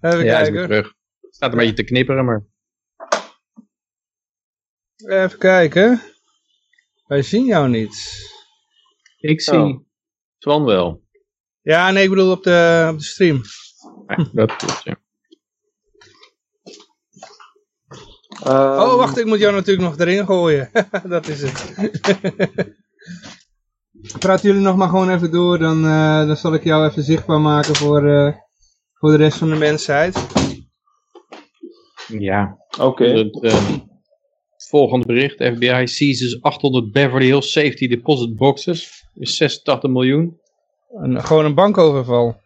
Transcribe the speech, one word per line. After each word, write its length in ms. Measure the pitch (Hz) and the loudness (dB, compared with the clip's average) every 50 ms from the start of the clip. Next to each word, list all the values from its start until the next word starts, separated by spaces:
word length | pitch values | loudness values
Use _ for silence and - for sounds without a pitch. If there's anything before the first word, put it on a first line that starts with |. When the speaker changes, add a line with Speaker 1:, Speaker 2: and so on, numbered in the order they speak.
Speaker 1:
Even 240 | - 165 170 170 165 | 0 0 0 0 2
Speaker 2:
Ja, 80 | 113 117 | 2 2
hij 80 | 123 - | 2 2
is 60 | - | 0
Speaker 1:
kijken. 40 | - | -2
Speaker 2:
weer 140 | - 180 | -4 -4
terug. 200 | - 104 107 101 - _ _ _ _ _ _ | -2 -2 -2 -2 -4 _ _ _ _ _ _
Het 140 | _ - _ | _ -20 _
staat 180 | _ - 127 120 | _ -6 -4 0
een 60 | 117 | 0
beetje 140 | 117 113 110 | -2 -2 -2
te 100 | - 107 | -4 -6
knipperen, 400 | - 123 123 131 131 139 135 131 | -4 -2 -2 0 0 -2 -2 -2
maar 200 | 123 113 107 104 _ _ _ _ _ _ _ _ _ _ _ - - - - - - _ _ _ _ _ 233 _ _ _ _ _ _ _ _ _ _ _ _ _ _ _ _ _ _ _ _ _ _ _ _ _ _ _ _ 214 | -2 -4 -4 -6 _ _ _ _ _ _ _ _ _ _ _ -10 -8 -8 -8 -8 -14 _ _ _ _ _ -20 _ _ _ _ _ _ _ _ _ _ _ _ _ _ _ _ _ _ _ _ _ _ _ _ _ _ _ _ -10
Speaker 1:
Even 320 | 196 190 190 190 185 - - | -4 -2 0 0 -2 -4 0
kijken. 640 | - 185 185 185 170 151 - 170 196 233 247 233 - - _ _ _ _ _ _ _ _ _ _ _ _ _ _ _ _ _ _ _ | 2 4 4 4 4 4 4 4 4 4 4 2 -2 -10 _ _ _ _ _ _ _ _ _ _ _ _ _ _ _ _ _ _ _
Wij 160 | _ 143 143 135 | _ -2 -2 -2
zien 220 | - - 220 262 | 0 0 0 0
jou 240 | 262 214 165 143 131 | 2 2 2 2 2
niet. 540 | 120 113 110 104 - - - - - - - - - - _ _ _ _ _ _ _ _ _ _ _ _ _ _ _ _ | 0 0 -2 -6 -10 -16 -16 -16 -16 -18 -18 -20 -20 -20 _ _ _ _ _ _ _ _ _ _ _ _ _ _ _ _
Speaker 2:
Ik 220 | - 151 156 156 | -2 -2 -2 -2
zie 180 | - - 147 135 | 0 0 2 2
Speaker 1:
Oh. 220 | - 147 131 - _ _ _ _ _ _ _ _ _ _ _ _ | 2 0 -2 -6 _ _ _ _ _ _ _ _ _ _ _ _
Speaker 2:
Twan 260 | - 143 147 151 151 | -2 0 0 0 2
wel. 380 | 127 104 92 90 87 82 - _ _ _ _ _ _ _ _ _ _ _ _ _ | 2 2 2 0 -2 -4 -10 _ _ _ _ _ _ _ _ _ _ _ _ _
Speaker 1:
Ja, 280 | 151 156 170 180 185 | 0 2 2 2 2
nee, 120 | 190 196 196 | 2 2 2
ik 40 | 190 | 2
bedoel 200 | 196 190 190 185 | 2 2 2 2
op 120 | 185 180 - | 0 0 0
de, 460 | 185 175 170 170 170 165 165 165 160 160 | 2 4 4 4 4 4 2 2 0 -2
op 60 | 151 | -6
de 60 | 147 | -10
stream. 360 | - - - 185 175 151 135 110 - - - - - _ _ _ - - - - | -14 -4 0 2 2 2 0 -4 -8 -16 -20 -20 -20 _ _ _ -20 -20 -20 -12
Speaker 2:
Ja, 220 | _ - - 156 - - | _ -4 -4 -4 -2 0
dat 240 | - 107 113 - | 0 0 0 0
klopt, 260 | - - - - - - | -6 -8 -8 -8 -8 -10
ja. 120 | - - _ _ _ _ _ _ _ - _ _ _ _ _ _ _ _ _ _ _ _ _ - _ _ _ - _ _ _ _ _ _ _ _ - - - - _ _ _ _ _ _ 185 - - - _ - _ _ _ _ _ _ _ _ _ 139 - - - - _ _ _ - - - | -12 -14 _ _ _ _ _ _ _ -20 _ _ _ _ _ _ _ _ _ _ _ _ _ -20 _ _ _ -20 _ _ _ _ _ _ _ _ -20 -20 -20 -20 _ _ _ _ _ _ -20 -20 -20 -20 _ -20 _ _ _ _ _ _ _ _ _ -20 -20 -20 -20 -20 _ _ _ -20 -10 -4
Speaker 1:
Oh, 60 | 135 135 | 0 2
Speaker 3:
Ehm. 440 | 135 135 135 135 139 202 247 254 | 2 2 2 2 2 2 2 4
Speaker 1:
wacht, 220 | 247 254 - 139 247 | 2 2 0 0 -4
ik 60 | 233 | -2
moet 120 | 220 220 208 | -2 0 2
jou 160 | 208 202 202 | 2 2 2
natuurlijk 340 | 196 185 - 196 180 180 175 | 0 0 0 0 0 0 -4
nog 100 | 151 147 | -2 -2
erin 280 | 175 170 185 202 202 | 0 0 0 -2 0
gooien. 440 | 185 196 180 175 165 151 139 135 - _ 226 196 - | -2 0 0 2 0 0 0 -2 -2 _ -2 -2 -2
<laughs> 200 | - 190 - 185 | -6 -10 -8 -4
Dat 200 | 175 170 160 160 | -6 -6 -4 -6
is 140 | 151 139 139 | -10 -6 -6
het. 320 | 135 143 - - - - - 196 214 208 165 - - 190 190 - 190 - - - - - - 175 - - | -8 -8 -8 -14 -14 -8 -6 -6 -6 -6 -4 -2 -2 -2 -2 -2 -8 -4 -4 -6 -6 -4 -8 -8 -8 -10
<laughs> 1400 | _ _ _ _ _ - - 175 175 - - - _ _ _ _ _ _ _ _ _ _ _ _ - - - - - | _ _ _ _ _ -20 -20 -20 -20 -20 -20 -20 _ _ _ _ _ _ _ _ _ _ _ _ -20 -20 -18 -14 -4
Praten 300 | - 190 190 185 - 202 | 0 0 0 2 4 2
jullie 140 | 196 196 196 | 2 4 2
nog 140 | 196 185 | 2 2
maar 120 | 190 190 175 | 2 0 2
gewoon 220 | 170 190 190 185 | 2 0 2 2
even 200 | 185 180 175 170 | 0 0 -2 -2
door, 280 | 160 175 175 175 175 165 | 0 0 2 2 2 0
dan, 260 | 165 160 160 160 160 | 0 0 0 2 2
eh, 420 | 156 156 156 156 156 156 156 156 | 2 2 2 2 4 2 2 2
dan 100 | 151 151 | 0 -2
zal 180 | 147 - 165 156 | -2 -2 -2 -2
ik 100 | 156 - | -2 0
jou 240 | 170 156 156 156 151 | 2 2 2 2 0
even 140 | - 160 147 | 0 -2 -2
zichtbaar 380 | 135 160 156 - - 160 151 | 0 -2 -2 0 0 0 2
maken 340 | 151 151 151 147 147 147 151 | 2 2 2 0 0 0 -2
voor, 340 | 143 147 147 147 147 143 147 | -2 0 2 2 2 4 4
eh, 260 | 147 143 143 147 147 - _ _ _ _ _ _ _ _ _ _ _ _ - | 4 4 2 2 -2 -6 _ _ _ _ _ _ _ _ _ _ _ _ 2
voor 80 | 151 156 | 4 4
de 40 | 151 156 | 6 4
rest 160 | 156 147 - | 4 2 0
van 120 | 165 160 | -2 -2
de 60 | 156 | 0
mensheid. 680 | 156 151 151 151 151 - - 147 147 160 185 185 - - - - - - - - - - _ _ _ _ _ _ _ _ _ _ - _ _ - - - _ _ _ - - - _ _ _ _ - - - 110 107 | 0 0 0 0 -2 -2 -2 0 0 0 0 -2 -6 -8 -4 -2 -2 -2 -2 -6 -12 -18 _ _ _ _ _ _ _ _ _ _ -20 _ _ -20 -20 -20 _ _ _ -20 -20 -20 _ _ _ _ -20 -18 -14 -10 -8
Speaker 2:
Ja. 400 | 101 95 95 101 101 95 - _ _ _ - - | -4 -2 -2 -2 -2 -4 -6 _ _ _ -8 -2
Speaker 3:
Oké. 240 | 139 131 131 - 120 | -2 -2 2 2 2
Speaker 2:
Het, 380 | 120 113 113 110 107 - - 113 | 2 4 2 0 -2 -4 -4 -2
eh, 280 | 117 110 107 101 101 151 139 - _ _ _ _ _ _ _ _ _ _ _ _ _ _ _ - - | 0 2 2 0 -2 -4 -6 -8 _ _ _ _ _ _ _ _ _ _ _ _ _ _ _ -14 0
volgende 360 | - 147 139 117 123 127 120 | 2 2 2 4 2 -2 -2
bericht. 360 | 113 117 120 139 139 139 - 127 | 0 0 0 0 -2 -2 -2 -2
F 160 | 123 120 117 | -2 -2 0
B 40 | 120 | 0
I 240 | 123 127 127 127 | 0 0 0 -2
seizes 560 | 120 - - 151 143 131 110 127 120 120 120 - | -4 -2 -2 0 0 0 -2 -4 -6 -6 -2 -4
achthonderd 500 | 147 135 - - 143 127 127 117 107 104 | -4 -4 -2 -4 -2 0 0 -4 0 0
Beverly 320 | 143 143 135 123 131 131 | 0 0 2 2 2 2
Hills 280 | 127 135 139 135 - - | 2 2 2 0 0 -2
safety 360 | 156 147 143 - - 135 123 | 0 0 0 -2 -4 -4 -2
deposit 480 | 120 120 120 - 151 131 120 117 113 | -2 -4 0 -2 -2 0 -2 -6 -4
boxes. 680 | 104 127 139 139 - - - 170 160 - - - - _ _ _ | 0 0 0 0 0 -4 -6 -6 -6 -8 -16 -20 -20 _ _ _
Is 220 | - 135 131 - | -12 -10 -8 -2
zesentachtig 540 | - 160 135 - - _ - 139 - - 139 | -2 -2 -2 -2 -4 _ -4 -4 -2 0 -2
miljoen. 500 | 127 127 127 127 135 151 165 170 165 _ _ _ _ _ _ _ _ _ _ _ 254 214 156 | 0 0 0 2 2 0 -2 -4 -6 _ _ _ _ _ _ _ _ _ _ _ -16 -10 -6
Speaker 1:
Een, 200 | 131 127 120 - | -4 -4 -4 -2
gewoon 220 | - 156 156 156 | 2 2 2 2
een 100 | 151 147 | 2 2
bankoverval. 840 | 147 190 208 208 - 170 156 143 135 123 123 123 120 120 117 113 _ _ | 2 2 2 4 4 4 4 4 0 -2 0 0 0 0 0 -4 _ _